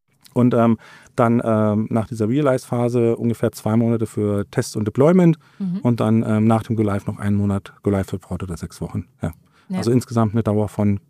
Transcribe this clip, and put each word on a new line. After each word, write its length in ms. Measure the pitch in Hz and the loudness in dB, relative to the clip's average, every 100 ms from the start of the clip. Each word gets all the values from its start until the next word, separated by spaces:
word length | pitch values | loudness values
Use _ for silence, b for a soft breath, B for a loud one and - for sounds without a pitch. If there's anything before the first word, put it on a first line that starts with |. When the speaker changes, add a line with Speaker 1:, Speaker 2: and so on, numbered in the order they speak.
| _ _ _ 123 | _ _ _ 0
Speaker 1:
Und, 200 | 123 120 | 2 4
ähm, 240 | 117 113 B B B - | 4 2 B B B 0
dann, 280 | 117 117 113 | 2 2 0
ähm, 400 | 107 107 104 - | 0 2 0 -2
nach 160 | 113 110 | -4 -4
dieser 200 | 113 107 | -4 -2
Realize-Phase 880 | 139 143 127 - 120 120 123 117 117 | 0 0 0 -2 -2 0 2 0 0
ungefähr 340 | 120 113 113 | -2 -2 -4
zwei 240 | - 107 113 | -4 -2 0
Monate 320 | 117 117 110 | 2 0 -2
für 420 | - 104 101 98 | -4 -2 -2 -4
Test 260 | - - 113 | -4 -4 -4
und 120 | 107 | -2
Deployment 500 | 120 151 185 175 156 B B | 2 4 6 4 2 B B
Speaker 2:
Mhm. 180 | 190 185 | -6 -2
Speaker 1:
und 160 | 123 117 | -2 0
dann, 260 | 110 113 110 | 2 0 2
ähm, 180 | 107 110 | 2 2
nach 180 | 113 | 2
dem 120 | - 110 | 0 -2
Go-Live 300 | 104 101 - | -2 -2 -6
noch 140 | 104 | -4
einen 160 | 101 101 | -2 0
Monat 360 | 101 98 - - | 0 -2 -6 -6
Go-Live-Support 580 | 101 98 95 98 - 90 | -2 0 -2 -8 -8 -10
oder 160 | 92 82 | -8 -10
sechs 240 | 87 - | -12 -10
Wochen. 240 | 82 107 - _ | -10 -10 -12 _
Ja. 120 | - - b b - | -8 -8 b b -10
Speaker 2:
Ja. 80 | 190 | -4
Speaker 1:
Also 140 | 107 | 0
insgesamt 420 | 123 - 117 110 | 0 0 0 0
eine 80 | 113 | 0
Dauer 280 | 110 104 104 | 0 0 -2
von 300 | - 104 101 - | -2 0 -2 -6